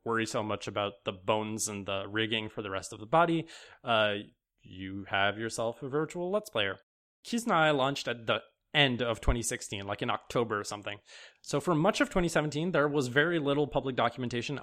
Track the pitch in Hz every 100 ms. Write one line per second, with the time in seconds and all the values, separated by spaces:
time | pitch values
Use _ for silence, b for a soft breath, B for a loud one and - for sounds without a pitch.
0 | 113 113 110 123 107 104 - 101 101 101
1 | - 95 98 107 107 110 107 101 98 98
2 | 98 104 110 113 107 - 104 95 - 107
3 | 107 160 170 165 156 B B B 131 113
4 | 107 104 - _ _ _ - 92 95 98
5 | 95 98 101 101 113 - 113 - 139 147
6 | 156 175 180 208 208 113 98 95 _ _
7 | _ _ - 240 226 170 156 143 135 139
8 | 131 120 110 107 - _ _ 151 139 120
9 | 120 110 - 123 107 123 - 101 101 104
10 | 123 107 - 131 113 104 104 104 101 101
11 | B B B B - 147 - 156 185 -
12 | 277 190 175 165 151 139 175 165 147 147
13 | 123 131 160 170 139 143 139 143 131 123
14 | 117 - 123 120 117 139